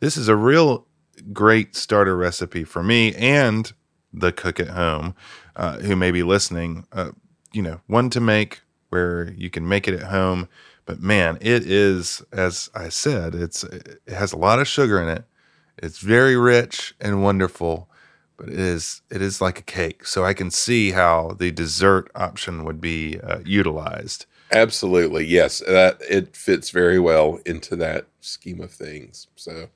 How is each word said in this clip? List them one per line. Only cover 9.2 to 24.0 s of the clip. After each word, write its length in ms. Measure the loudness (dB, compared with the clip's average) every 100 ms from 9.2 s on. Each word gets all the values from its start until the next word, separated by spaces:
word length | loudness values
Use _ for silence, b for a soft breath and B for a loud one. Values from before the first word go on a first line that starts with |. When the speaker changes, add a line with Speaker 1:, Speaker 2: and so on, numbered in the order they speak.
| -8
Speaker 1:
you 180 | -10 -10
can 180 | -8 -2
make 200 | 0 0
it 40 |
at 100 | -4 -4
home. 400 | -2 0 -2 -6 b b b -14
But 160 | -8
man, 360 | 0 2 2 0
it 240 | 0 0 2
is, 560 | 4 4 2 -4 -10 -10
as 380 | -4 -2 -4 -10
I 140 | -14 -10
said, 480 | -4 -2 -2 -4 -6
it's, 280 | -8 -8 -12
it 340 | -16 -20 -20 -14
has 240 | -6 -6
a 60 | 0
lot 220 | 2 2
of 80 | 2
sugar 340 | 0 2 2
in 80 | 0
it. 160 | -6 -10 _ _ _ _ -14
It's 200 | -14 -8
very 380 | 2 4 6 4
rich 560 | 4 4 2 -6 -12 -8
and 220 | -4 0
wonderful, 640 | 2 2 -2 -4 -6 -6 -10 b b b b -20
but 100 | -12
it 120 | -4
is, 420 | -4 -4 -8 -12 _
it 120 | -8
is 200 | -6 -4
like 180 | -4 -4
a 40 |
cake. 420 | -10 -6 -6 -8 -6
So 180 | -2
I 100 | 0
can 160 | -2 -4
see 400 | -4 0 2 2
how 440 | 2 4 2 0 -4
the 140 | -4
dessert 580 | -4 -6 2 4 4 0 -8
option 480 | -8 -8 -10 -10
would 160 | -10 -8
be, 400 | -6 -6 -6 -10
uh, 200 | -8 -8
utilized. 840 | 0 0 2 -2 -8 -14